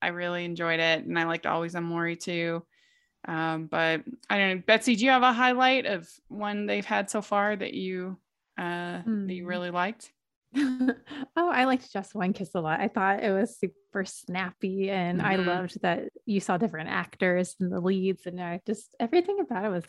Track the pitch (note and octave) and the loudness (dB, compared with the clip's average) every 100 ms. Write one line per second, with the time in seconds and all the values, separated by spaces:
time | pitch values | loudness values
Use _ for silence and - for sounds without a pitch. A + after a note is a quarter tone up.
0 | F3+ F3 F3 F3 F3 E3+ E3+ E3 E3 D#3+ | -4 -2 -4 -4 -4 -2 0 2 2 2
1 | E3 E3+ E3 E3 - E3 E3+ F3 E3+ E3+ | 0 -2 0 0 -2 -2 -2 -4 -2 -2
2 | E3+ E3+ - E3+ E3+ E3 E3 _ _ _ | -2 -4 -4 -2 -2 -4 -8 _ _ _
3 | _ _ - D#3+ E3 D#3+ D#3+ E3 E3 D#3+ | _ _ -8 -4 -2 -4 -2 0 2 0
4 | - - - G3+ G3 F#3 F3 A3 A#3+ A3 | -4 -10 -2 2 2 2 4 4 6 4
5 | C4 B3+ B3+ A#3 B3+ B3 B3+ C4 - F#3 | 6 6 6 6 4 4 4 4 0 -4
6 | E3 - - G3+ G#3 G#3 G#3 G#3 G3 G#3 | -6 -20 -14 -8 -4 -2 -2 -2 0 0
7 | G3 G#3+ G3+ G3+ G3+ G#3+ G3 - F#3 F#3 | 0 -4 0 0 0 -2 -4 -6 -6 -6
8 | F#3 F#3 _ _ _ - F3 F3 F3 F3 | -6 -10 _ _ _ -8 -6 -4 -6 -6
9 | G3 G#3+ G3 F3+ F3 F3+ F3+ F3 F#3 A#3 | -4 -2 -2 -6 -4 -4 -2 0 -2 -2
10 | - _ _ _ _ B3+ C#4 B3+ B3+ - | -14 _ _ _ _ 0 0 2 0 0
11 | - D4 C4 - F4 C4 C4 B3+ - G3+ | -6 -12 -6 0 2 4 4 2 -2 -8
12 | F#3+ G3 F3+ G3 F#3+ F#3 D#3 D#3 G#3+ - | -6 -2 -2 -2 -4 -2 0 0 0 2
13 | F#3+ G3 G#3+ F#3+ A#3+ - F#3 - _ G3 | 2 2 2 2 0 -2 -6 -6 _ -6
14 | F#3+ - - F3+ F#3 - G3 F#3+ F#3+ F#3+ | -6 -8 -8 -4 -6 -4 -4 -2 0 0
15 | F3 F3+ G3 F#3+ F3+ F3 F3+ - F#3 E3+ | 0 0 2 2 2 0 -2 -2 0 0
16 | - - - G3 - F3+ A3 D#3+ F3 F#3+ | -4 -8 -2 0 0 0 0 -2 -4 -4
17 | F3 - F#3 F3+ F3+ - F3+ F#3 F3+ F#3+ | -4 -2 2 2 0 -2 -4 0 0 2
18 | F#3+ F#3 F3+ F3+ F3 F3 - A3 - - | 0 -2 -6 -8 -6 -6 -6 -6 -8 -6
19 | A#3 E4+ F4 G4+ E4+ G3+ G#3+ F3+ | 2 2 2 0 -2 -2 -2 -2